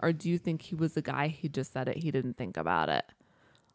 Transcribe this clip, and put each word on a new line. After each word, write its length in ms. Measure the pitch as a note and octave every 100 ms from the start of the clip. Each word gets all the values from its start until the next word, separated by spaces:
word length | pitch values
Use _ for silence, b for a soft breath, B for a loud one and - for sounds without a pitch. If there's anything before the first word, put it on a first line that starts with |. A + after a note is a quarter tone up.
Or 80 | E3
do 180 | D#3+ E3+
you 80 | E3+
think 260 | - D#3+
he 120 | - D#3
was 180 | D#3+
the 80 | D#3+
guy, 260 | C#3+ C3+ D3+
he 180 | D3+ D3
just 240 | C#3 C3
said 160 | C3 B2+
it, 100 | -
he 80 | D#3+
didn't 240 | C#3 B2 -
think 200 | A2+ E2
about 320 | D#2+ E2+ D#2
it? 160 | C#2+ - - b b b b b